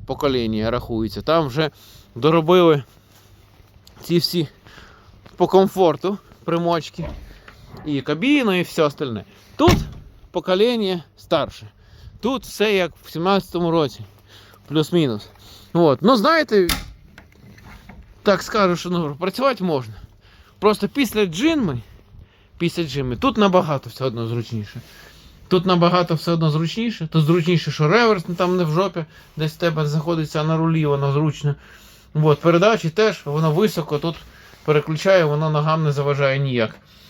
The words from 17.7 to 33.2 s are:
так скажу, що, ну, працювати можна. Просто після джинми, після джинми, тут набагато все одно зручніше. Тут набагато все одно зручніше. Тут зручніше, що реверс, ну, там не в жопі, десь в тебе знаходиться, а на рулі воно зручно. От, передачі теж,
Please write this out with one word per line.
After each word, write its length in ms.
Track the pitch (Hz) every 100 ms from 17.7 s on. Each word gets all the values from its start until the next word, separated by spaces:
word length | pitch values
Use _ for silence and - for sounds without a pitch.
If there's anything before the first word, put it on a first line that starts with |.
| - - - - -
так 200 | - 185
скажу, 340 | - 226 196 175
що, 140 | 180
ну, 260 | 175 156 139
працювати 480 | 180 185 269 240
можна. 300 | 185 147 113 104 - _ _ - - _
Просто 280 | 202 208 202
після 380 | - 247 214 202
джинми, 540 | 156 285 330 208 123 - - - - - _ _ -
після 260 | 170 170
джинми, 320 | 165 135 131 117
тут 220 | 269 220
набагато 520 | 202 180 151 143 -
все 160 | - 131
одно 220 | 117 113
зручніше. 540 | 120 113 113 104 - - - - - - - -
Тут 180 | 185 185
набагато 500 | 180 170 180 170 160
все 160 | -
одно 200 | 170 160
зручніше. 560 | 151 165 - 233 214 156
Тут 180 | 160 147
зручніше, 460 | 175 165 170 -
що 160 | 139 151
реверс, 360 | 202 233 208 175
ну, 80 | 175
там 220 | 180 185
не 60 |
в 80 | 170
жопі, 340 | 156 196 185 156 - - -
десь 160 | 156
в 40 | 156
тебе 300 | 175 160 147
знаходиться, 540 | 151 156 170 151 160
а 20 |
на 140 | 151 160
рулі 280 | 165 160 147
воно 260 | 139 139
зручно. 440 | 139 156 143 147 143 - - - - _
От, 260 | 151 156 143
передачі 500 | 160 170 202 220 170
теж, 320 | - 220 175